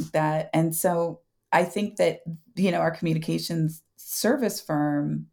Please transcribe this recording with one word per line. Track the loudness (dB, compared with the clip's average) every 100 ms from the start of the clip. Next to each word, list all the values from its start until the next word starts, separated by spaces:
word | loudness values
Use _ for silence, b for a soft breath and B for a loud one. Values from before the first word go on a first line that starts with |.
| -2
that. | 0 2 0 0
And | 0 2
so | 2 0 0 -2 -6 _ _ _
I | 2
think | 2 -2 -4 0
that, | 0 0 -8 -14 _
you | 0 2
know, | 2
our | 0
communications | 0 -2 0 -2 -4 -2 0 0 -2 _ -20
service | -10 -2 0 2 0 -4
firm | -4 -2 0 0 -2 -4 -8